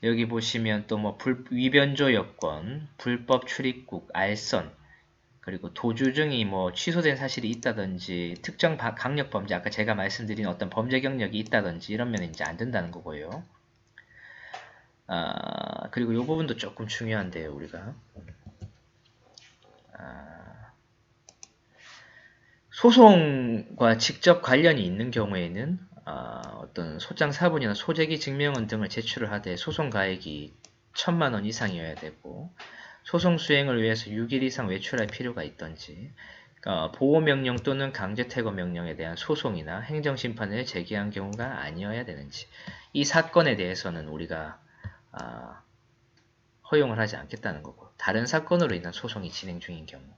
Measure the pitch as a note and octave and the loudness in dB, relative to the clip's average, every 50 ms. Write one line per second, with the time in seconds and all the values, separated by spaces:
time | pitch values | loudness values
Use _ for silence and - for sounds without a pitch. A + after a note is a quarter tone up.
0 | - A2+ A#2 A2+ A#2 A2+ A#2 A2+ A2 A2 - A#2+ A#2 A2 G#2+ G#2 G#2 - A2+ G#2+ | 2 2 2 2 2 0 0 -2 -2 -2 -2 0 0 2 0 0 0 -2 -2 0
1 | G#2 G#2 G2 - - C3 B2+ B2 B2+ - C3 B2 B2 C3 B2+ C#3+ C#3 C#3 C#3 C3 | 0 -2 -4 -2 0 0 0 0 -2 -4 -2 2 2 6 6 6 6 6 2 2
2 | C#3+ C3+ B2 G#2 F#2 - - - - E2 D#2 D2+ D#2 G2+ C3 D3+ D#3 - - _ | 4 6 6 4 2 0 -6 -4 -4 -4 -2 -4 -6 -8 -8 -8 -10 -12 -16 _
3 | - B2 A#2+ A#2+ A#2+ - C3 B2 - - - - C3+ C3 B2+ B2+ - - - E2+ | -2 -2 -2 -2 2 2 2 2 2 -2 -6 -2 -2 -2 -4 -4 -10 -12 -12 -12
4 | - - - F2 F#2+ G2 G#2 G#2 - - - F#2+ E2 D#2 - _ - - - - | -12 -6 -2 0 0 0 0 -2 -4 -2 -2 -2 -2 -4 -12 _ -20 -20 -20 -20
5 | _ _ _ _ _ _ _ _ - - F#2+ F2+ F2+ F2 - - - A#2+ A2+ A2+ | _ _ _ _ _ _ _ _ -12 -10 -10 -8 -10 -10 -12 -4 -2 -2 0 2
6 | C3+ C3+ B2+ D3 D#3 D3+ C#3 B2 A2 G2+ G2 F#2+ F#2 F2+ F2+ - - - E3 F3 | 2 2 2 2 0 0 2 0 0 0 0 0 -2 -2 -2 -4 -4 -2 0 2
7 | E3+ D#3 C#3 C3 C3+ C3+ - - - G#2+ A#2 A#2 A#2 B2+ A2+ A2+ G2+ F#2+ F#2 F2+ | 2 2 2 2 -2 -4 -4 -4 -4 -4 -4 -2 -2 -2 -2 -2 -4 -4 -4 -6
8 | F2 - F#2 F2 F2 E2+ E2+ F2 - - - - - E3 D#3+ - - A2+ A2 - | -6 -6 -4 -4 -4 -4 -6 -8 -10 -10 -6 2 2 2 2 2 -2 -4 -4 -2
9 | - B2+ C#3 D3 C3+ - - G#2+ F#2+ G2+ G#2 F2 - G#2+ G2+ - G#2+ A2 A2 G2+ | -4 -2 0 -2 -2 -2 -2 -4 -2 0 -2 -2 -2 -4 -2 -2 0 0 2 0
10 | F#2+ G2 G2 - A#2+ G#2+ G#2+ G#2+ A2 G2 F2+ - G#2 F#2 - - A2 B2 C3 C3 | 0 -4 -4 -6 -6 -6 -4 -4 -2 -4 -2 -4 -4 -4 -2 -2 -2 0 0 0
11 | C3 C#3 C#3 C3 A2 F#2+ G#2+ G#2 G#2+ - - A2+ G2+ F#2 E2+ F2 - - G#2 G#2+ | 0 0 -2 -2 -4 -2 -2 -4 -4 0 0 0 2 0 -4 -6 -8 -6 -4 -4
12 | A#2+ B2 A#2 G2+ F2+ E2+ D#2+ - D#2+ D2 E2 E2+ A2+ B2+ A#2+ G#2 F2 E2+ E2+ F2 | -2 -2 -2 -4 -4 -4 -6 -6 -6 -6 -4 -6 -6 -4 -2 -2 -4 -4 -8 -12
13 | E2+ E2 D#2 D2 D2+ E2 G2+ D3+ F3+ - _ _ _ _ _ _ _ _ _ - | -12 -10 -10 -10 -10 -10 -10 -12 -12 -16 _ _ _ _ _ _ _ _ _ -20
14 | - _ - - - - - - - - - - - - - - _ _ _ _ | -20 _ -20 -20 -20 -20 -20 -20 -18 -16 -14 -16 -16 -16 -20 -20 _ _ _ _
15 | _ _ F#2 E2+ E2+ - - - G1+ G1+ G1+ G1+ G1+ G1+ G1+ G1+ - - - A#2+ | _ _ -4 -2 -2 -2 -4 -6 -6 -6 -6 -6 -6 -6 -8 -8 -10 -6 -4 -2
16 | A#2+ A#2 A2+ A2+ B2 C#3 D#3+ D#3+ D#3+ D3 B2+ A2+ A2+ G2 - - A2+ G#2+ - - | 0 0 2 0 0 0 0 0 0 -2 -2 -4 -6 -10 -8 -10 -10 -8 -6 -6
17 | A#2 A2+ A2 G#2+ G2 F#2 F2 E2+ D#2+ D#2 C#2+ C#2+ D#2 D2+ - E2+ F2+ A2 C#3+ B2+ | -4 -2 -2 -2 -2 -4 -6 -8 -8 -8 -8 -10 -10 -12 -12 -12 -12 -12 -14 -16
18 | - _ _ - E2+ D#2+ D#2+ - _ - G2 _ - - - _ _ _ _ _ | -20 _ _ -20 -18 -18 -20 -20 _ -20 -18 _ -18 -18 -18 _ _ _ _ _
19 | _ _ _ _ _ _ _ - - - _ _ _ - - - _ _ - - | _ _ _ _ _ _ _ -20 -20 -20 _ _ _ -20 -20 -20 _ _ -20 -18
20 | - C2+ B1 C#2 C#2 D2 E2 E2 - G#1 - - - - - _ _ _ _ _ | -16 -16 -16 -16 -16 -18 -18 -18 -20 -20 -20 -20 -20 -20 -20 _ _ _ _ _
21 | _ _ _ _ _ - - _ - _ _ _ _ _ _ _ - - - - | _ _ _ _ _ -20 -20 _ -20 _ _ _ _ _ _ _ -20 -20 -20 -20
22 | - - - - - - _ _ _ _ _ _ _ _ - - - A#3+ A#3 B3 | -20 -20 -20 -20 -20 -20 _ _ _ _ _ _ _ _ -14 6 8 10 12 12
23 | A#3+ A3 G3+ F3 D#3+ D3+ C#3 C3 B2+ A#2+ A2+ A2 A2+ - - - B2 A#2 A2+ A2 | 12 12 12 12 8 6 4 2 2 0 0 -2 -2 -6 -2 4 6 6 6 6
24 | A2+ - - - - F3 E3+ F3 - - B2+ C#3 D#3+ E3+ D#3+ C3+ G2+ F2+ F2+ G2 | 4 -2 -2 4 8 8 8 8 6 4 4 6 8 6 6 6 2 0 0 -2
25 | A2+ B2+ A#2 A#2 G#2+ G2+ G2+ F#2 F2 E2+ F2 F#2+ A#2+ D3+ F3+ F3+ F3+ - - - | -2 -2 0 0 0 0 0 -2 -2 -2 -4 -4 -2 -2 -4 -4 -6 -12 -20 -18
26 | - - D2+ C2 B1 A#1+ A1+ B1 A#1 - - - A#1 - - - F2 D#2+ D#2 D#2+ | -12 -10 -8 -8 -8 -8 -10 -10 -10 -12 -12 -12 -14 -12 -8 -6 -6 -6 -6 -8
27 | - - - - D#3+ C#3+ C#3+ C#3+ E3+ F3+ D#3+ D3+ C3 A2 G#2 G#2 - - D#3+ D3+ | -8 -10 0 2 2 2 2 4 4 4 4 4 2 2 0 -2 0 -2 2 2
28 | D#3+ D#3 D#3+ D3+ - C#3+ C3+ C#3 D3 D3 C#3+ B2+ A2 G#2 A2+ G#2+ G#2+ F#2+ - - | 2 2 2 -2 -2 -2 -2 0 2 2 2 0 0 -2 0 -2 -2 -2 -2 -4
29 | A2+ - - - A#2+ G#2 G#2 G#2 G2+ F#2 F2+ F2 - - - - D#3 C#3 A#2 G#2 | -4 -4 -4 -2 -4 -2 -4 -4 -4 -4 -6 -4 -4 -6 -2 -2 -2 0 2 0
30 | F#2+ F#2+ F#2 F#2 - E2 D2+ D2 D2 D2 - - _ - _ _ _ _ _ - | 2 2 0 -4 -6 -8 -10 -10 -10 -12 -16 -20 _ -20 _ _ _ _ _ -4
31 | - - E3+ E3+ D#3+ C#3 A#2+ G#2 G2 G#2+ A2+ - A#2+ G#2 F#2 E2+ D#2+ D#2+ D#2 D2 | 0 0 2 2 2 2 2 0 -2 -2 -4 -2 -2 -2 -2 -4 -6 -8 -8 -8
32 | - D#2 D2+ - _ D2+ - - - F3 - _ - - - - - - - - | -10 -12 -14 -14 _ -16 -12 -12 -12 -14 -14 _ -20 -18 -18 -18 -18 -20 -20 -20
33 | _ - - E3+ F3 F3+ E3+ D#3+ D#3 - D3 C#3+ C#3 C#3 B2+ A#2 A2 A2 A2 A2 | _ 0 0 4 4 4 4 4 4 4 4 4 4 4 4 4 4 4 2 2
34 | A2 G#2+ G#2+ G#2+ A2+ A#2 C3 C3+ C3 C3 B2+ - B2 G2 F#2 F#2+ G2+ - - B2 | 0 -4 -4 -2 -2 0 0 2 2 0 0 -2 -2 -2 -2 -2 -4 -4 -2 -2
35 | A2 G2+ - - B2+ B2 A#2 - D#2+ D2+ - - F2 D#2+ D#2+ D#2 - - D2+ E2 | -2 -2 -4 -6 -6 -6 -4 -6 -8 -8 -8 -10 -12 -12 -10 -12 -14 -16 -14 -14
36 | G#2 C#3+ - - - - - - - - _ _ - - G2 E2+ D#2+ D#2 - - | -14 -14 -16 -18 -20 -20 -20 -20 -20 -20 _ _ -4 -2 0 0 0 -2 -2 2
37 | C3+ C3+ D3 D#3+ D#3 D3+ C#3+ C3+ C3+ B2+ B2 B2 - C#3 C3+ C3+ C#3 C3+ C3+ - | 4 6 6 6 6 6 4 4 2 0 0 0 0 0 0 0 0 -2 -4 -4
38 | G2 F#2+ G#2 G#2 B2 B2 - C3 A#2 A2 G2 F#2+ F2+ F2+ F2 E2+ E2+ E2+ D#2 - | -4 -4 -2 -4 -4 -4 -2 -2 -2 -2 -2 -2 -4 -4 -4 -4 -4 -6 -6 -6
39 | D#2+ D#2+ E2+ E2 - - D#3 D3 - C3+ G#2 E2+ D#2 D#2 E2+ F#2+ A#2 - D3+ D#3 | -6 -8 -6 -8 -2 -2 -2 -2 -2 -4 -4 -4 -6 -6 -8 -8 -6 -6 -6 -2
40 | D3 D3+ C#3 B2 - B2 A2+ A2+ A2+ G2 G2+ A2+ B2+ B2+ - F#2+ F2 - G#2+ G2+ | -2 -2 -2 -2 -4 -6 -4 -4 -4 -4 -4 -4 -4 -4 -6 -6 -6 -4 -4 -4
41 | G2+ G#2 G#2 F#2+ G2 G2 G2+ G#2+ A#2 C3 C3 A2 C3+ D3 - E3 F#3+ G3+ A2 A#2 | -4 -4 -4 -6 -6 -6 -6 -6 -6 -6 -6 -6 -8 -8 -8 -8 -6 -6 -6 -6
42 | B2 A#2+ E2+ C#2+ - C#3+ - - - - - - - - - - - - _ C#3+ | -6 -8 -10 -12 -12 -12 -12 -14 -14 -14 -18 -18 -16 -14 -16 -16 -18 -6 _ 0
43 | C#3+ C#3 - E3 D#3+ - - F3 E3 D3+ A#2+ G2+ F#2 F2+ F#2 F#2 - G2 E2+ E2 | 0 4 4 4 4 6 6 6 6 6 4 2 0 -2 -2 -4 -4 -6 -6 -6
44 | D#2 D2+ D2+ D#2 E2 D#2+ E2+ D#2+ D#2 D#2 D#2 - _ _ _ _ - G2+ - - | -8 -8 -8 -8 -6 -6 -6 -6 -6 -8 -12 -14 _ _ _ _ -16 -16 -16 -16
45 | _ _ - - B1 A#1+ A#1+ A1+ B1 A#1 - - - _ _ _ _ _ _ _ | _ _ -14 -12 -12 -10 -10 -12 -14 -14 -16 -18 -20 _ _ _ _ _ _ _
46 | _ _ _ _ _ _ _ _ _ _ _ _ _ - - D3+ C#3+ B2+ A2 A2 | _ _ _ _ _ _ _ _ _ _ _ _ _ 2 4 4 4 4 2 0
47 | A2+ G#2+ F#2+ C#2+ C#2 - - - - A2 E2+ D2 D2+ - - - - - _ _ | 0 0 -2 -6 -10 -12 -12 -8 -6 -6 -6 -6 -10 -14 -18 -18 -20 -20 _ _
48 | - - F#2+ G#2+ A#2 B2 - D#3+ D#3 - F3+ F3 F3 C3+ G#2 F2 E2+ F2 E2+ - | -2 0 2 2 2 2 0 0 2 4 4 4 4 4 2 -2 -4 -6 -10 -8
49 | - A#2+ G#2+ G#2+ F#2+ E2+ - - - F#2+ F2 F2 - - F2 E2 D#2+ D2+ - C#2 | -8 -8 -8 -6 -8 -8 -10 -10 -10 -8 -10 -10 -10 -12 -12 -12 -14 -16 -18 -18
50 | C2 C#2 - | -20 -20 -20